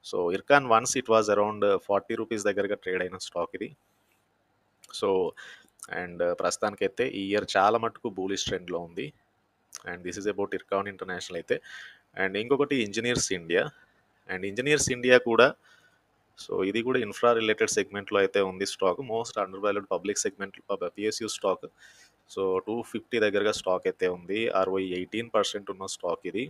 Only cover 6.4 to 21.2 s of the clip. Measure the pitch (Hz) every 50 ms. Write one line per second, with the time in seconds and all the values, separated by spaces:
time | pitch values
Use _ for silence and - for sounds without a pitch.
6.4 | - 87 - - - 107 101 - 101 95 - - 120 135 - 101 98 98 101 104
7.4 | 98 - - 98 95 104 110 113 113 113 - - - 117 98 95 92 95 98 98
8.4 | - - 101 92 90 87 87 85 87 82 85 92 131 151 _ _ _ _ _ _
9.4 | _ _ _ _ _ _ - - - 92 87 90 87 90 87 101 98 104 98 98
10.4 | 101 98 - 92 - _ 101 98 98 101 98 92 95 92 92 90 - - 90 85
11.4 | 80 - - 78 _ - - - - - - _ _ _ _ - 95 95 95 101
12.4 | 110 123 143 131 143 143 143 131 110 101 98 113 113 120 123 110 - - 95 90
13.4 | 85 82 85 92 - 151 - _ _ _ _ _ _ _ _ _ _ - 92 92
14.4 | 92 98 98 110 127 147 151 143 139 - 127 123 120 127 127 123 123 120 113 113
15.4 | 120 143 - _ _ _ _ _ _ _ _ _ _ _ _ _ _ _ _ -
16.4 | - - 95 92 95 95 101 117 117 127 131 127 113 101 98 - - 120 120 113
17.4 | 110 107 107 - 110 104 - 107 98 - - 101 98 - 107 101 98 95 - 101
18.4 | 98 95 92 92 98 95 - - 98 95 - - 139 120 110 113 117 - - 110
19.4 | 101 92 95 98 101 104 101 101 98 _ 98 87 87 101 101 - - 104 - -
20.4 | 98 98 - - _ - 101 95 90 87 _ - 104 107 107 -